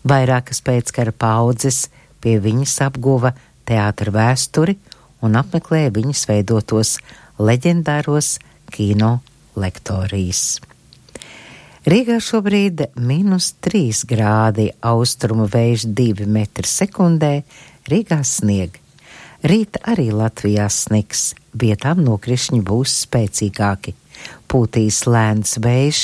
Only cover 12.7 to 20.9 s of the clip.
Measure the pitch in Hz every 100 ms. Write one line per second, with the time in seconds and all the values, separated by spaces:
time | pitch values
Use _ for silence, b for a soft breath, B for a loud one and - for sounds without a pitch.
12.7 | 160 147 - 120 147 202 185 - - -
13.7 | 214 131 107 - 113 107 110 110 104 107
14.7 | - 117 117 120 - 113 110 107 120 117
15.7 | 117 113 104 120 101 104 107 104 - -
16.7 | - 190 - 175 160 151 143 - B B
17.7 | B - 175 214 156 135 - 107 98 87
18.7 | - _ _ B B B B 147 214 214
19.7 | - - 233 117 107 110 - 104 104 104
20.7 | - -